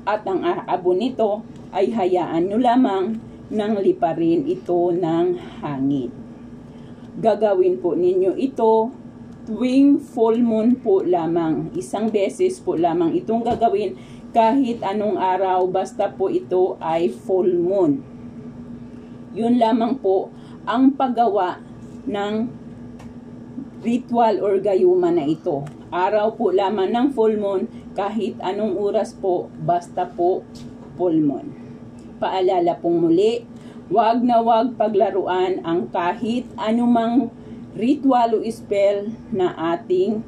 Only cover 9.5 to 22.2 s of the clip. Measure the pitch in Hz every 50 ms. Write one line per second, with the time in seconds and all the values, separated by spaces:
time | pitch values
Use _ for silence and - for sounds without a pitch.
9.5 | 220 - 247 254 254 269 277 285 285 - - - - - 226 226 226 240 240 226
10.5 | 220 220 214 240 247 262 247 233 190 190 - 165 180 170 165 165 165 175 165 160
11.5 | 156 147 156 - - 175 175 - - 202 220 220 214 208 190 - - - 180 185
12.5 | - - - 185 160 156 170 170 160 - 170 160 139 175 - - 226 233 233 240
13.5 | 233 - 226 226 202 202 214 - - - - - - - - - - 233 226 226
14.5 | 247 277 277 226 233 226 - 190 202 214 208 214 190 175 185 185 185 185 196 190
15.5 | 185 185 185 185 180 185 202 214 - - 202 202 - - 190 190 - 180 180 -
16.5 | 185 185 185 190 - - - 165 160 165 170 - - - - - 190 185 180 180
17.5 | 175 175 170 175 196 202 180 151 139 131 - - - - - - - - - -
18.5 | - - - - - - - - - - - - - - - - - 180 226 233
19.5 | 240 247 226 220 240 226 226 233 - - - 196 190 202 - - - - - -
20.5 | - - - - 208 247 269 269 269 - 277 254 240 220 240 220 190 208 180 180
21.5 | - - - - - - - - - - - - 208 202